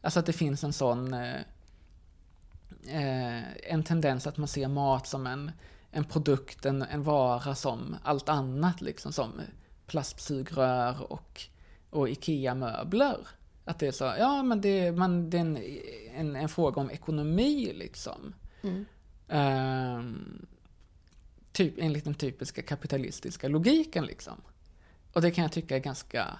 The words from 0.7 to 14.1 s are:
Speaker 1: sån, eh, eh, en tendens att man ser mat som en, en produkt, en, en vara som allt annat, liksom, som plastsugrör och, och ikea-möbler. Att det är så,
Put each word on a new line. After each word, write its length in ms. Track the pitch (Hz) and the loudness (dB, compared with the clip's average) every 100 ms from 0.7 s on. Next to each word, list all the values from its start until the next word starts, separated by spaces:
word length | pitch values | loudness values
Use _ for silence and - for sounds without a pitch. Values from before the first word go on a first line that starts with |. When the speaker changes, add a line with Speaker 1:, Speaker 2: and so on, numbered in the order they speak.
Speaker 1:
sån, 420 | 139 127 120 127 | 2 2 2 -2
eh, 260 | 123 123 131 - - - - - - - - - - - - - - 120 | -4 -4 -6 -10 -18 -20 -20 -20 -20 -20 -20 -20 -20 -20 -20 -20 -16 -6
eh, 540 | 151 139 131 123 117 120 - - | -2 0 -2 -2 -6 -8 -12 -2
en 100 | 160 | 0
tendens 420 | 160 165 151 127 147 | 2 2 4 2 -2
att 100 | 143 | -4
man 120 | 147 | -4
ser 200 | - 135 | -2 0
mat 380 | 139 139 131 - | 2 4 2 0
som 200 | 139 127 | -4 -4
en, 240 | 131 147 160 - - - | -6 -8 -10 -18 -20 -8
en 140 | 156 | -4
produkt, 640 | 147 160 147 135 - - - | 0 2 4 2 2 -4 -2
en, 160 | 135 | 0
en 200 | 135 147 | -2 -2
vara 520 | 147 147 127 123 139 | 2 4 6 4 0
som 420 | 135 139 113 123 - | -2 -2 -2 -6 -6
allt 260 | - 143 - | 0 0 2
annat, 520 | 151 131 131 175 175 | 2 2 2 2 2
liksom, 320 | 143 - - | -4 -6 -6
som 200 | 156 117 - - - - - - | -2 -4 -4 -14 -16 -20 -20 -6
plastsugrör 1300 | 160 135 - - 139 135 151 131 127 123 131 - | -4 -4 -8 -6 -4 -2 2 2 4 0 -2 -8
och, 280 | 151 - - - - - - - | -10 -12 -16 -16 -18 -20 -20 -6
och 180 | 156 131 | 0 0
ikea-möbler. 1080 | 143 - 151 131 127 123 - - 202 277 - - - - - | 0 -2 0 0 0 -2 -4 0 4 4 2 -8 -20 -20 -16
Att 140 | - - | -8 -2
det 80 | 143 | -2
är 60 | |
så, 120 | 127 135 | 0 -2